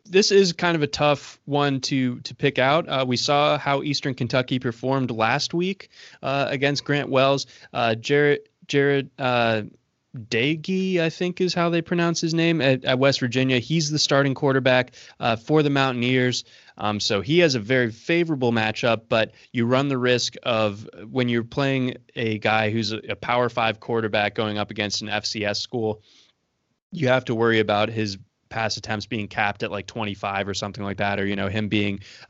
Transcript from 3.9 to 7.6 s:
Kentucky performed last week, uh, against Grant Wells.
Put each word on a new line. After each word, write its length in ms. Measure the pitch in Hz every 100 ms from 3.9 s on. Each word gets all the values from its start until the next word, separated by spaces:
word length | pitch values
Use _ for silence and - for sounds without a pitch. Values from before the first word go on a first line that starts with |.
| 139 143
Kentucky 460 | 127 117 131 127 127
performed 520 | 127 - 127 135 123
last 420 | 110 110 139 -
week, 360 | 170 185 196 - - - -
uh, 260 | 135 139 135
against 360 | 139 139 143 -
Grant 240 | 143 127
Wells. 380 | 131 135 139 - -